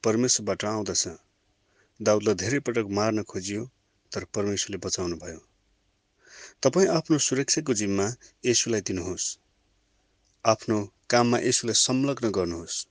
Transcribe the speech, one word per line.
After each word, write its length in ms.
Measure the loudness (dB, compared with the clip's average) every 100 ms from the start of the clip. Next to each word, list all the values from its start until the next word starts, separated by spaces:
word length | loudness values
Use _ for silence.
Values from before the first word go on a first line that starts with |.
परमेश्वरबाट 600 | 2 2 2 0 0 -2
आउँदछ। 440 | -2 -2 -2 -2 -4 -8 _ _ _ _ _ _ _ _
दाउदलाई 320 | 2 4 4
धेरै 240 | 2 0 -2
पटक 280 | 0 -2 0
मार्न 320 | 2 2 0
खोजियो, 440 | -4 -8 -6 -6 -8 _ _ _ _
तर 100 | -10
परमेश्वरले 540 | -8 -4 -2 -2 -4 -6
बचाउनुभयो। 640 | -6 -4 -4 -6 -10 -14 _ _ _ _ _ _ _ _ _ -20 -20 _
तपाईँ 260 | 0 4 2
आफ्नो 300 | 2 2 0
सुरक्षाको 560 | 2 -2 0 -2 0
जिम्मा 320 | -2 0 0 0 -4 -16 _
येशूलाई 360 | 0 2 2 -2
दिनुहोस्। 580 | -2 -4 -4 -6 -6 -8 _ _ _ _ _ _ _ _ _ _ 2
आफ्नो 460 | 2 2 0 -2 _ _
काममा 280 | 2 4 2
येशूलाई 360 | 2 0 0
संलग्न 560 | 0 2 2 0 0 0
गर्नुहोस्। 560 | 0 0 -2 -8 -10 -10